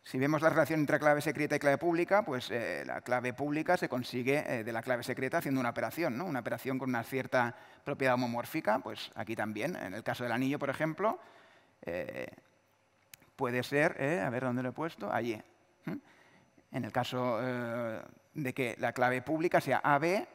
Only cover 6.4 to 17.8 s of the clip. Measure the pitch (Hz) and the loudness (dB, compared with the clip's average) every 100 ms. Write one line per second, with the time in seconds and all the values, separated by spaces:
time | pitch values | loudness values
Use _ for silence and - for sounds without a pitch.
6.4 | 117 117 131 131 131 120 113 131 117 131 | -4 -4 -2 -2 0 -2 -2 -4 2 2
7.4 | 120 - - - - 139 131 123 123 120 | 2 -2 -20 -12 -8 0 4 4 2 -2
8.4 | - 160 180 214 - 110 - - 107 110 | -2 -2 2 0 0 -10 -10 -8 -6 -4
9.4 | 107 104 131 - 95 101 - 120 120 117 | -2 -2 -4 -4 -8 -6 -6 -4 -2 0
10.4 | 131 143 139 127 156 156 208 349 - - | 0 0 -2 -2 -4 0 -2 -2 -10 -20
11.4 | - - _ _ - 87 76 65 62 - | -20 -20 _ _ -6 -6 -4 -8 -10 -14
12.4 | _ _ _ _ _ _ _ - _ - | _ _ _ _ _ _ _ -20 _ -4
13.4 | 127 123 120 143 160 - 139 180 170 120 | 0 0 2 4 2 2 0 0 0 -2
14.4 | 131 123 127 127 165 - 202 117 117 110 | -2 -2 -4 -4 -6 -6 -2 -2 -2 -4
15.4 | - _ _ _ - 233 - - - _ | -10 _ _ _ -10 -10 -12 -20 -20 _
16.4 | _ _ _ 131 110 123 123 127 123 110 | _ _ _ -6 -2 -2 -2 -2 0 0
17.4 | 127 123 120 120 | -2 -4 -4 -4